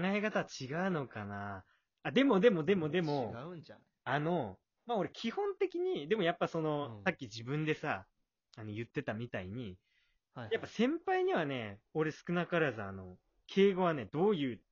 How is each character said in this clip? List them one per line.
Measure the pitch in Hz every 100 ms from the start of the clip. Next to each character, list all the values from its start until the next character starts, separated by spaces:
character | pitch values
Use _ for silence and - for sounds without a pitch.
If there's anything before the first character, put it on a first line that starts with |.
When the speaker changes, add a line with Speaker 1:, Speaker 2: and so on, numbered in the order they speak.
| 180
Speaker 1:
え | 208
方 | 208 208
違 | - - 127 156 190
う |
の | 165 127
か | 110 101
な。 | 101 101 98 - _ _ _
あ、 | 156
で | 139
も、 | 277 196
で | 233
も、 | 175
で | 151 196
も、 | 156
で | 175
も、 | 160 143 110 113
Speaker 2:
違 |
う | 156 175
ん |
じ | -
ゃ | 104
な |
い？ | _ _
Speaker 1:
あ | 123 139
の、 | 151 175 110 95 _ _ -
ま | 226
あ |
俺 | 160
基 | - 226
本 | 294 403 381
的 | 359 349
に、 | 370 339 147
で | 220
も |
や | 165
っ | 175
ぱ | 170
そ | 165
の、 | 156 147 143 107
Speaker 2:
う |
ん。 |
Speaker 1:
さ | 139
っ | -
き |
自 | 120 110
分 | 117 147 156
で | 147
さ、 | 151 98 98 _ _ _ _ -
あ |
の、 | 107
言 | 104 117
っ |
て | 147
た | 131
み | 110 120
た | 110
い | 90
に、 | 117 113 90 _ _ _ _ _
Speaker 2:
は | -
い | 113
は |
い。 |
Speaker 1:
や | 220
っ |
ぱ | -
先 | - 247 330 381
輩 | 370
に | 370
は | 349 147
ね、 | 131 110 101 _
俺 | 156 156
少 | - -
な | 175 170
か | 170
ら | 156
ず | 113
あ | 98
の、 | 95 92 90 _ _ -
敬 | 196 196
語 | 185
は | 180
ね、 | 151 107
ど | 147 202
う | 185
い | 135
う、 | 107 _